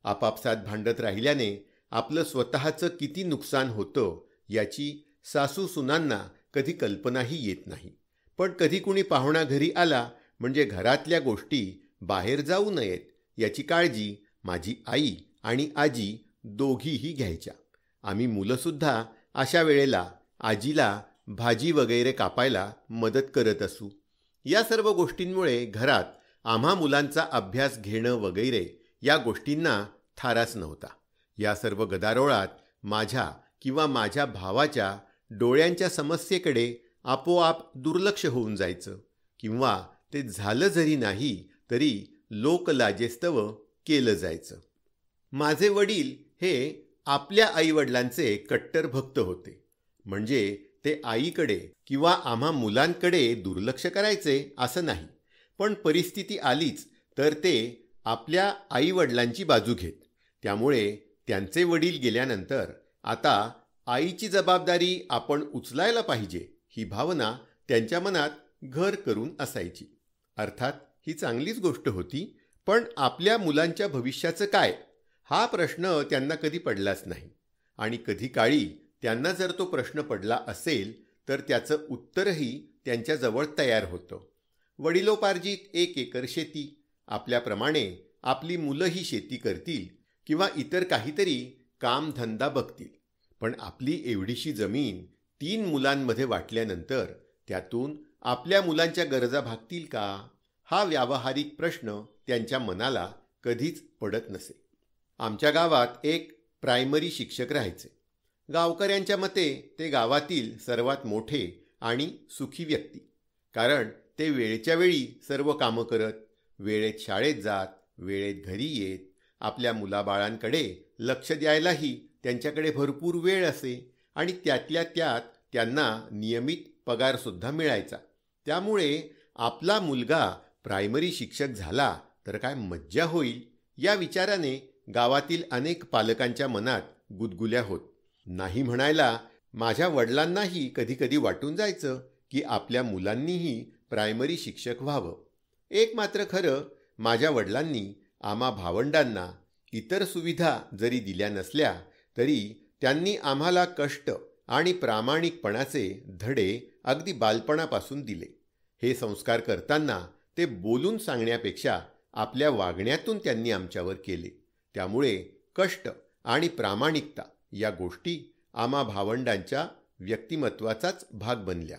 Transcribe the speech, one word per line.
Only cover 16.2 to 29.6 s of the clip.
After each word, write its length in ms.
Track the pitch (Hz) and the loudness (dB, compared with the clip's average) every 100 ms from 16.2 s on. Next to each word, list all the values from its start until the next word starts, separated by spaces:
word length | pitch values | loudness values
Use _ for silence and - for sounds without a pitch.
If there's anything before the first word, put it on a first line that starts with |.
| _ _ | _ _
दोघीही 720 | 113 101 135 131 139 135 143 | -16 -2 0 0 -2 -4 -6
घ्यायच्या. 400 | 143 107 82 - - _ _ _ _ | -4 -4 -4 -10 -18 _ _ _ _
आम्ही 240 | 101 98 123 | -6 0 0
मुलंसुद्धा 760 | 104 98 127 170 151 151 113 113 - _ | 0 0 0 -2 0 0 0 -4 -14 _
अशा 280 | - 131 175 | -4 2 4
वेळेला 480 | 160 143 139 101 90 - _ _ | 6 6 6 2 -2 -12 _ _
आजीला 640 | 113 104 123 151 117 104 - _ - | 0 0 2 2 2 2 -10 _ -14
भाजी 440 | 101 120 113 156 | -2 2 2 4
वगैरे 400 | 151 117 120 123 | 4 4 4 2
कापायला 600 | 131 95 - 135 98 101 - _ | 2 0 2 2 2 -2 -8 _
मदत 420 | 113 110 123 135 139 | -2 2 2 2 2
करत 260 | 113 104 | 2 2
असू. 280 | 98 - 101 - _ _ _ _ 131 | -2 -6 -14 -16 _ _ _ _ 2
या 180 | 196 | 2
सर्व 280 | 220 226 214 | 4 4 4
गोष्टींमुळे 760 | 180 170 - 180 185 170 120 120 | 4 2 0 -4 0 2 2 -2
घरात 380 | 104 131 117 90 - _ _ | 0 4 4 2 -10 _ _
आम्हा 300 | 113 113 147 | 0 2 4
मुलांचा 520 | 190 151 143 143 147 131 | 4 4 2 2 0 0
अभ्यास 460 | 127 95 113 139 110 | -2 -2 0 0 -2
घेणं 340 | 104 110 120 | -6 -2 0
वगैरे 520 | 120 98 90 120 117 85 - _ _ | 0 0 0 0 0 -2 -10 _ _
या 160 | 131 156 | 2 4
गोष्टींना 680 | 117 104 - 151 | 2 -4 -4 0